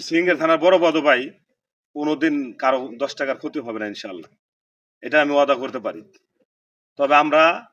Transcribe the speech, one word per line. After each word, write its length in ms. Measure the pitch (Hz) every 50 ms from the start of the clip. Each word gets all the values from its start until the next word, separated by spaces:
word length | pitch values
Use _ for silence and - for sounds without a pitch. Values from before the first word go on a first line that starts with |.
সিংহের 360 | - - 160 165 175 180 170
থানার 200 | 139 160 160 165
বড় 200 | 156 156 180 190 175
পদ 140 | 170 165 151
ভাই 320 | 160 143 147 135 123 131 160 - _ _ _ _ _ _ _ _ _ _ _ -
কোনোদিন 600 | 147 147 151 156 135 156 160 147 143 135 120 101
কারো 260 | - 139 131 135 131 127 135 117
দশ 180 | 117 139 131 -
টাকার 220 | - 143 135 127
ক্ষতি 220 | 123 - 147 - 156
হবে 200 | 120 117 110 110
না 80 | 107
ইনশাআল্লাহ, 440 | 104 101 - - 104 92 85 78 - _ _ _ _ _ _ _ _ _ _ _ _ _ _
এটা 200 | - 127 143 151
আমি 100 | 147 143
ওয়াদা 240 | 143 143 143 135 139
করতে 240 | 120 131 127 107 127
পারি। 220 | 104 104 85 110 107 _ _ _ _ _ _ _ _ _ _ _ _ _ _ _ _ _ _
তবে 180 | - 139 135 147
আমরা 560 | 147 151 151 143 156 160 165 175 - - _